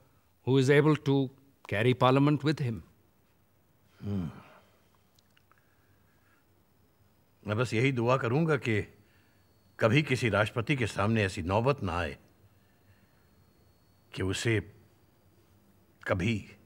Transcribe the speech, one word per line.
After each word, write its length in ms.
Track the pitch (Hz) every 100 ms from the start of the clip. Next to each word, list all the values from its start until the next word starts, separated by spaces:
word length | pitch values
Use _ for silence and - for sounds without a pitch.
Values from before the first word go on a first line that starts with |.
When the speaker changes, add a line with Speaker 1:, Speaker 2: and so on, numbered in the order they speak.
| _ _ _ _ 123
Speaker 1:
who 100 | 135
is 120 | 127
able 260 | 143 151 147
to 340 | 135 139 131 - _ _ -
carry 240 | 101 120
parliament 500 | 117 127 139 143 151
with 160 | 147 151
him। 220 | 123 95 - _ _ _ _ _ _ _ _ _ _ -
Speaker 2:
हम्म। 280 | 101 101 85 - - - _ _ _ _ _ _ _ _ _ _ _ _ _ _ _ _ _ _ _ _ _ _ _ _ _ _ _ _ 101
मैं 100 | 104
बस 160 | 117
यही 180 | 110 135
दुआ 260 | 120 117 135
करूंगा 380 | 127 139 160 139
कि 260 | 120 104 92 - _ _ _ _ _ _ _ -
कभी 220 | 117 143
किसी 280 | 147 127 117
राष्ट्रपति 460 | 101 104 123 110 135
के 120 | 104
सामने 360 | - 104 113
ऐसी 180 | 98 95
नौबत 420 | 82 104 127 139
ना 140 | 92 85
आए 180 | 78 - _ _ _ _ _ _ _ _ _ _ _ _ _ _ _ _ _ _ _
कि 100 | -
उसे 360 | 95 95 120 107 - - _ _ _ _ _ _ _ _ _ _ _ _ -
कभी 480 | 98 98 104 - -